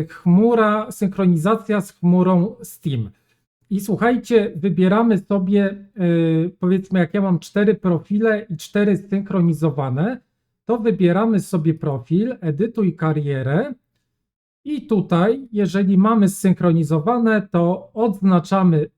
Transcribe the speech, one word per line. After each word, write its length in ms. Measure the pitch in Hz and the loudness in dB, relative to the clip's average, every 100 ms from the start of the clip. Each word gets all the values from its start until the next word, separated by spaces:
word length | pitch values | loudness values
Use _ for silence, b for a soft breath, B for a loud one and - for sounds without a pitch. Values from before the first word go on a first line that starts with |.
chmura, 840 | 160 - 175 180 226 233 214 214 233 | -2 -4 2 4 4 2 2 0 -4
synchronizacja 920 | - 202 196 185 170 175 220 - 208 | -6 -4 0 0 2 0 -2 -2 -4
z 100 | 180 | -4
chmurą 640 | - 175 180 185 180 196 - | -4 0 2 4 2 0 -6
Steam. 480 | 185 - 165 127 101 - _ _ _ _ - | -20 -10 -6 -6 -6 -12 _ _ _ _ -8
I 100 | 202 | -6
słuchajcie, 720 | 202 196 226 247 - 226 - 165 | -4 0 0 0 2 0 0 -4
wybieramy 640 | 190 160 185 208 233 185 | -2 2 2 4 2 0
sobie, 460 | - 202 185 202 196 | 0 -2 0 0 0
e, 840 | 202 - 208 175 170 165 160 175 | -4 -14 -4 0 2 2 0 -2
powiedzmy, 500 | - 180 190 190 185 | -2 0 0 0 0
jak 160 | 165 | 0
ja 60 | 208 | 0
mam 180 | 196 165 | 0 0
cztery 360 | - 208 208 | -2 0 0
profile 720 | 202 185 165 - 208 220 208 214 | 2 0 -2 -2 -2 0 -2 -6
i 60 | 160 | -12
cztery 400 | - 208 208 196 | -6 -2 0 0
synchronizowane, 1200 | - 196 196 190 170 156 156 139 135 131 202 254 _ _ _ _ | -2 -6 -2 0 0 0 -2 -2 -4 -2 -4 -4 _ _ _ _
to 140 | - 233 | -6 -2
wybieramy 640 | 226 196 175 180 226 202 | -2 0 2 2 0 0
sobie 340 | - 180 160 | -2 -2 -2
profil, 640 | 160 156 131 - 175 240 247 | -2 -4 -6 -2 -2 -2 -4
edytuj 560 | 165 143 226 233 190 165 | -6 -2 -4 -2 -2 -2
karierę. 800 | 160 151 143 135 131 156 285 254 _ _ _ _ _ _ _ _ | -2 -2 -4 -4 -2 -2 -2 -8 _ _ _ _ _ _ _ _
I 220 | 285 294 - | -10 -8 -2
tutaj, 640 | 208 - 170 202 269 262 | 0 2 2 2 0 -4
jeżeli 460 | 208 185 190 190 190 | -4 -2 0 2 4
mamy 300 | 214 226 190 | 4 4 2
zsynchronizowane, 1120 | - 190 175 175 165 147 160 175 247 226 214 | 2 0 2 2 2 0 0 0 0 2 0
to 500 | 208 175 170 185 - | 0 0 0 -2 -6
odznaczamy 1000 | 214 226 190 190 180 - 196 185 156 156 | -4 -2 0 2 2 2 2 2 2 -2